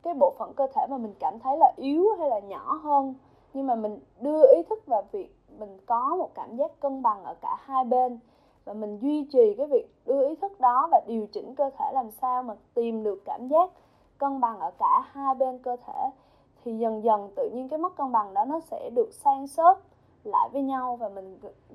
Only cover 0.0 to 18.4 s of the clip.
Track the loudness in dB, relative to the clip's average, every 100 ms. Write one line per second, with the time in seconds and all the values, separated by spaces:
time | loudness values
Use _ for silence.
0 | -6 2 2 2 -12 -4 -2 0 -2 -4
1 | -8 -6 -6 -4 -4 4 4 4 -2 2
2 | 2 2 0 -2 -4 -12 -6 -6 2 2
3 | 0 -8 _ _ _ -8 -4 -2 -4 -8
4 | -18 _ -2 8 8 8 4 -8 -2 -4
5 | -2 -12 -12 _ _ -18 -18 -18 -4 -2
6 | 0 -2 -4 -10 -12 -4 -6 -2 -6 0
7 | 0 -2 -8 -10 -6 -6 -4 -2 2 2
8 | 2 -4 _ _ _ _ -16 -10 -10 -6
9 | -4 -2 2 6 6 4 0 0 -2 _
10 | -2 0 0 -2 -8 2 2 4 4 2
11 | 2 -8 -6 -10 -12 -2 -2 -2 -2 -2
12 | -6 -6 -2 -2 -4 -12 _ -4 -2 -2
13 | -4 -6 -10 -10 0 2 2 -2 _ _
14 | _ _ -4 0 -2 -2 -8 -2 2 2
15 | 0 -6 -2 0 0 -2 -8 -8 -8 -6
16 | -6 -6 _ _ _ _ -10 -4 -2 0
17 | 2 2 0 -6 -6 -6 -8 -4 -4 -4
18 | -2 0 0 -2